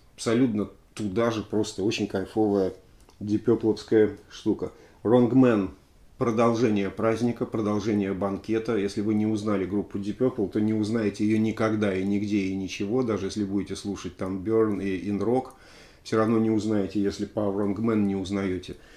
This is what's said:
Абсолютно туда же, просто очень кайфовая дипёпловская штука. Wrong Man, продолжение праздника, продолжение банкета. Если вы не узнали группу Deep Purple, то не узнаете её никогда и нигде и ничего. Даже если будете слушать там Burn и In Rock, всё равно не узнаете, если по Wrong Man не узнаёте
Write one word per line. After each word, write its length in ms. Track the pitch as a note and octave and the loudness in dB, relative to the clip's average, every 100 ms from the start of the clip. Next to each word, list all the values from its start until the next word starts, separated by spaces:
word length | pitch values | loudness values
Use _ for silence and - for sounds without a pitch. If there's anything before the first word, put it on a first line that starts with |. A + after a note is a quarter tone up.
| - | -20
Абсолютно 560 | - A#2 A2+ C3 G#2 G2 - _ | -6 0 2 2 0 -4 -8 _
туда 360 | - G#2 G2+ A#2 | -8 -4 0 0
же, 120 | A2 | -2
просто 400 | G2 G#2 G#2 - | -2 -2 -2 -2
очень 240 | G2+ - G2+ | -2 0 -2
кайфовая 680 | F#2+ F#2 A2 G#2+ G2+ F#2 - - - - - | -2 -2 0 2 4 0 -4 -18 -20 -20 -10
дипёпловская 960 | G2+ G#2+ A#2 A2+ A2+ G2+ - A2+ G2+ G2 - | -2 0 2 2 2 0 2 4 4 2 -14
штука. 420 | - A2 G2 F2+ - - - | -6 -2 -2 -4 -10 -20 -6
Wrong 280 | G2+ B2 A#2 | 2 4 6
Man, 400 | C3 B2+ G#2 F#2 - _ - - - | 6 6 4 0 -8 _ -20 -14 -4
продолжение 720 | A#2+ A2 A#2 A#2 A#2+ G2+ G2 | -2 2 2 4 2 2 -2
праздника, 560 | G2+ A2 A2+ A#2+ A#2 B2 | -2 0 0 0 -2 -4
продолжение 680 | A2 G#2 G#2 G#2+ G#2 F#2+ | -2 -2 -2 0 0 0
банкета. 640 | F#2 G2 F#2+ - A2 A#2 A2 | -2 -2 -4 -2 -2 0 -2
Если 240 | G2+ G#2+ | -2 -2
вы 140 | G#2 | 0
не 100 | G#2+ | 0
узнали 400 | G#2+ A2 G#2+ G2+ | 0 0 0 -2
группу 340 | F2+ G2+ - G2+ | 0 -2 -4 -6
Deep 200 | G2+ G2+ | -6 -2
Purple, 320 | B2+ B2 F#2+ | -2 0 -2
то 100 | A2 | 0
не 140 | G#2+ | 0
узнаете 500 | A2 G#2 A#2 G#2 G2 | 0 0 0 -2 0
её 140 | G#2+ A2 | 2 2
никогда 560 | A2 G#2 A2 A2 G#2 | 2 0 0 0 0
и 100 | F#2+ | 0
нигде 340 | G2 G2+ G#2 G#2 | 0 -2 0 0
и 180 | F#2+ F#2+ | 0 -4
ничего. 480 | F#2 - G2+ B2+ | -6 -6 -4 -2
Даже 220 | A#2 G2 F#2+ | 0 -2 -4
если 180 | G#2+ | -4
будете 320 | G2 G2 F2 F#2+ | -2 -2 -4 -6
слушать 400 | G2+ F#2 F#2 - | -6 -8 -8 -8
там 260 | F#2+ F#2+ | -6 -6
Burn 400 | F#2+ A2+ A2 F#2+ | 0 2 2 0
и 260 | G2 F#2 G2+ | -2 -4 -2
In 120 | G2+ | -2
Rock, 300 | G2+ B2+ - - - - - - | 0 0 -2 -12 -20 -20 -20 -18
всё 160 | - A2 | -2 0
равно 200 | A2 A2+ | 2 4
не 120 | A2 | 4
узнаете, 500 | A2 G#2+ G#2 F#2 G#2+ | 2 2 0 0 0
если 240 | G2 F#2+ | 0 -2
по 160 | G2+ G#2+ | -6 -2
Wrong 360 | G2+ G2 G2+ G2 | -2 0 -2 0
Man 260 | A2+ A2 | 0 2
не 140 | G2+ G2 | 2 0
узнаёте 600 | F#2 G2+ G2 F2+ - - - | -2 -2 -2 -4 -8 -14 -16